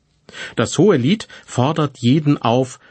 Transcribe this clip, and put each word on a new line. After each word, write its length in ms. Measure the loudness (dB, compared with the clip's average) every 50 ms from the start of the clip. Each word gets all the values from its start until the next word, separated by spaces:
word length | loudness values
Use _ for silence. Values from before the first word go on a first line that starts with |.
| _ _ _ _ _ -20 -20 -18 -18 -10 -4
Das 200 | -4 -4 -2 0 2
Hohelied 500 | 2 4 2 2 0 0 -2 -4 -6 -10 -20 -20 -20
fordert 540 | -8 -2 -2 0 0 0 -2 -4 -4 -4 -4
jeden 420 | 0 0 0 2 2 0 -2 0
auf, 400 | 0 0 0 0 -2 -4 -8 -16 _ _